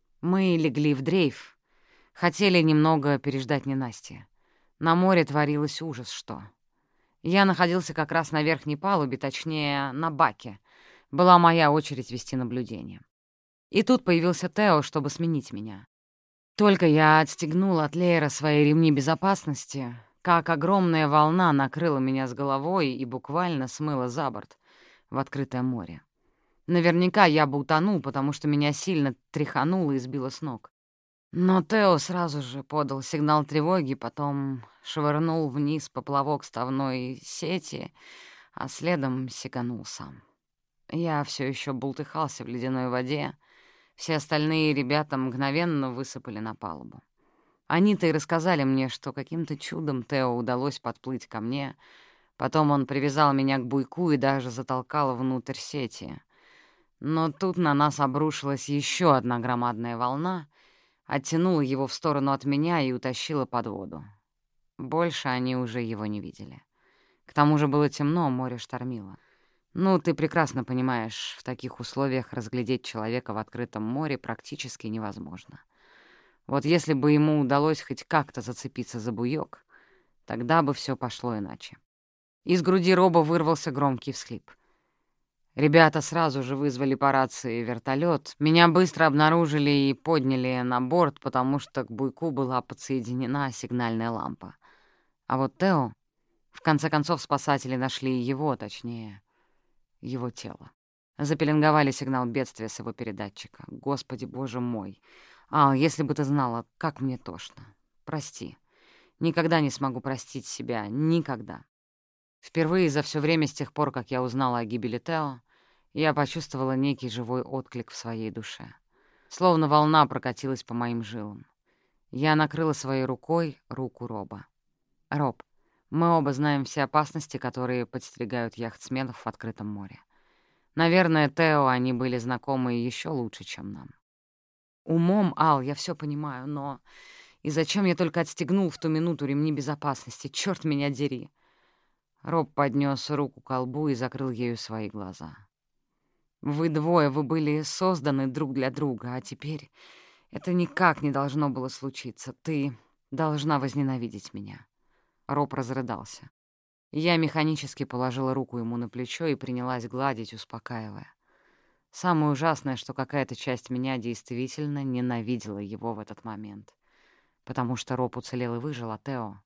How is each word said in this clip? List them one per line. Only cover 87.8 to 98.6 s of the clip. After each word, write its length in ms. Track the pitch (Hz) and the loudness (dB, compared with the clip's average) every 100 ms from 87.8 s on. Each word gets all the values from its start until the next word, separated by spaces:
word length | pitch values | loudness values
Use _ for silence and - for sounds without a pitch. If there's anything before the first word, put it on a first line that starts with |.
| - 135 170 151 - - | -2 -2 0 0 -4 -2
Меня 300 | 151 165 170 | 4 8 8
быстро 380 | 165 185 - 160 | 6 2 4 4
обнаружили 640 | 143 156 170 160 151 143 143 139 | 6 4 4 2 2 2 4 2
и 40 | |
подняли 680 | 131 - 160 131 131 127 127 | 0 0 2 2 0 0 -2
на 180 | 123 123 | -2 -2
борт, 400 | 127 175 156 - | 2 4 2 0
потому 400 | 135 131 127 143 | -4 0 0 0
что 240 | - 139 | -2 -8
к 80 | - | -6
буйку 400 | 113 135 - 165 | -4 -4 -2 -4
была 300 | 135 127 127 | -2 -2 -2
подсоединена 920 | - - - 135 113 123 123 143 135 | -6 -14 -6 -4 -4 -4 -2 -2 -4
сигнальная 580 | 117 123 123 117 113 117 | -6 -6 -4 -2 -2 -4
лампа. 460 | 110 - - 92 - _ _ _ _ _ _ - | -4 -8 -10 -16 -20 _ _ _ _ _ _ -6
А 100 | 131 | -2
вот 200 | 135 - | -2 0
Тео... 340 | 190 165 120 - _ _ _ _ _ | 2 2 0 -6 _ _ _ _ _
в 80 | - | -6
конце 280 | - 147 156 | 2 2 4
концов, 320 | 151 147 - | 0 2 -2
спасатели 540 | - 139 - 135 127 127 | 0 -2 2 0 0 -4
нашли 420 | 131 - 131 127 | -4 -4 -2 -2
его, 380 | 123 135 151 | -2 -2 -2
точнее, 640 | 123 | -2